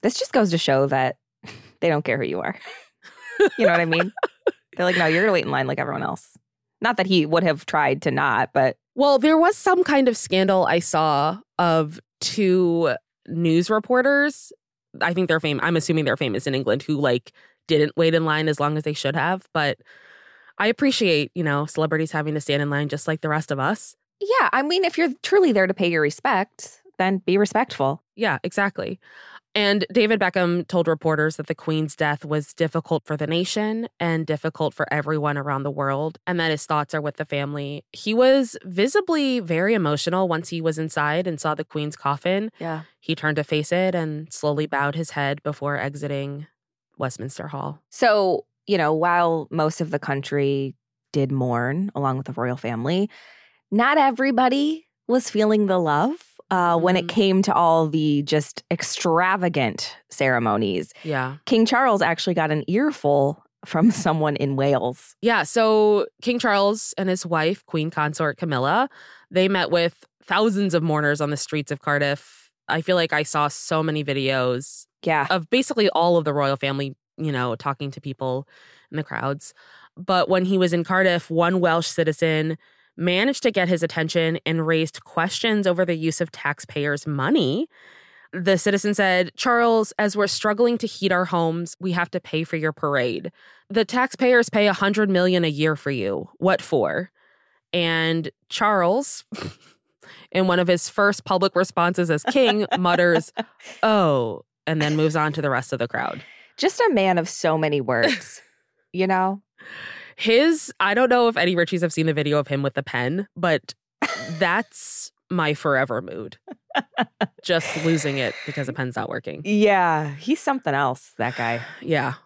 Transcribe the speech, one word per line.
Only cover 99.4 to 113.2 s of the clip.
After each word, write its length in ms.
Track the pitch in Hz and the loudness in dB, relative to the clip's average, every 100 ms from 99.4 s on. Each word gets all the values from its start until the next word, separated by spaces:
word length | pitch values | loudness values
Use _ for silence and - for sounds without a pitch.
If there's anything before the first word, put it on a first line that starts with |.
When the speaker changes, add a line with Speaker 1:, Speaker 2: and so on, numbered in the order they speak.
| - - _ _ _ _ - - - | -12 -14 _ _ _ _ -20 -20 -6
Speaker 2:
in 160 | - 185 | 0 2
one 100 | 175 | 2
of 80 | 180 | 4
his 220 | 175 - | 2 0
first 360 | - 202 202 | 2 2 2
public 300 | - 185 196 | -2 0 2
responses 560 | 175 185 - 175 185 175 | 2 0 2 0 2 0
as 140 | 151 | 0
king, 420 | - 269 247 208 208 | 0 2 2 2 0
Speaker 1:
<laughs> 60 | - | 0
Speaker 2:
mutters, 540 | 180 175 175 165 160 - 226 _ - - | 2 4 4 4 0 -10 -12 _ -20 -2
"Oh," 600 | 220 214 175 139 117 95 - _ - | 2 4 4 2 0 -6 -14 _ -4
and 160 | 160 | 0
then 140 | 147 156 | 0 2
moves 180 | 156 | 2
on 180 | 156 151 | 2 -2
to 60 | 147 | -2
the 80 | 147 | -2
rest 220 | 127 131 | -2 -2
of 60 | 131 | -6
the 80 | 120 | -4
crowd. 360 | - 123 - - - - - | -4 -4 -6 -14 -20 -20 -4
Speaker 1:
Just 240 | 359 - | -2 2
a 100 | 480 | 2
man 240 | 254 190 180 | 4 2 2
of 120 | 165 | 0
so 280 | - 170 160 | -2 0 2
many 240 | 156 147 | 0 0
words, 640 | 123 120 - 226 - - _ _ _ | 0 2 2 0 -8 -18 _ _ _
Speaker 2:
<laughs> 260 | _ _ | _ _
Speaker 1:
you 140 | 175 190 | -4 0
know? 340 | 190 185 202 _ _ - - - - - - | 2 0 -4 _ _ -20 -16 -16 -16 -20 -8
Speaker 2:
His, 560 | 220 233 311 320 - - | 2 4 4 2 -4 -2
I 140 | 190 | 0
don't 140 | 208 254 | 2 4
know 180 | 247 233 | 4 4
if 80 | 226 | 2
any 180 | 175 | 0
Richies 260 | 175 170 180 | 2 0 0
have 120 | 170 | -2
seen 140 | 160 160 | 0 0
the 60 | |
video 260 | 151 147 147 | 0 0 0
of 100 | 143 | 0
him 160 | 139 | -2
with 100 | 139 | -2
the 80 | - | -4
pen, 460 | 135 123 123 170 | -4 -2 -2 -2